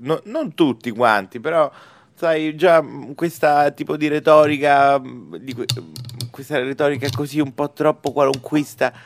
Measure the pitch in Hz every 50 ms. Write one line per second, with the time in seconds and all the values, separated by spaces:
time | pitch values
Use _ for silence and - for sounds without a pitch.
0 | 120 131 160 - - 202 233 320 311 196 151 - 175 139 120 - - 123 107 110
1 | 123 117 107 104 98 92 - 120 110 151 170 165 151 135 - - - - - _
2 | _ _ _ - - 165 160 156 156 156 151 156 165 180 165 165 151 117 - 143
3 | 123 113 143 - 170 170 - - - 151 147 147 147 147 143 - 147 - 151 151
4 | 151 151 147 151 - 160 156 151 151 147 151 139 139 147 143 139 139 139 143 139
5 | 127 131 123 123 98 73 82 85 107 135 123 117 113 - - 101 85 80 78 -
6 | - - - - - - - - 139 - 151 135 127 135 135 123 151 143 147 127
7 | 127 143 - - 147 143 139 151 151 139 123 - 147 143 - - 151 156 151 -
8 | - 147 120 143 143 135 139 131 - - - 151 147 - - - 135 127 - -
9 | -